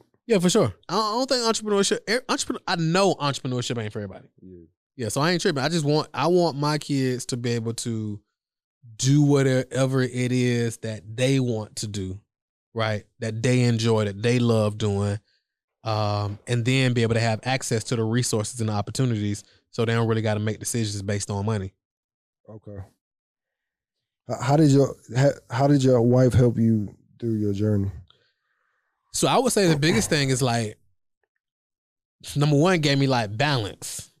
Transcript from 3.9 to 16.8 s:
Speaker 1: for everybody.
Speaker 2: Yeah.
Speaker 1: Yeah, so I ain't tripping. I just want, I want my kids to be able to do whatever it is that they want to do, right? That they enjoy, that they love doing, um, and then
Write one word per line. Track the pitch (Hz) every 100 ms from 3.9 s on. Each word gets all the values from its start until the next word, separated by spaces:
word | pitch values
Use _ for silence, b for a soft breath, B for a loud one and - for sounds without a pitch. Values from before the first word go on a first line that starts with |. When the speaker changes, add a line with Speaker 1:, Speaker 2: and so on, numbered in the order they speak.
Speaker 1:
for | 110
everybody. | 101 - - _
Speaker 2:
Yeah. | 92 87 82 _ _ -
Speaker 1:
Yeah, | 107
so | 139
I | 160
ain't | 175
tripping. | 196 139
I | 143
just | 170
want, | 143 151 -
I | - 151
want | 180 170 135
my | 147 151
kids | - 139 131 123 -
to | 123
be | 120
able | 117 113
to | 117 120 113 107 107 _ _ _ _ _ _ 120 110
do | 131 147
whatever | 143 143 135 131 127 123 131 135
it | 127 123 123
is | 127 123 120 117 -
that | 110 107 104 110
they | 127 135
want | 120 110 104 -
to | 107
do, | 101 92 98 _ _ _ _ _
right? | 113 110 107 - -
That | 113 113
they | 123 127
enjoy, | 120 113 113 110
that | 104 101
they | 117 123
love | 117 113 107 104
doing, | 107 98 101 101 _ _ _ _ _ _
um, | 110 107 104 104 104 101 -
and | 120
then | 117 131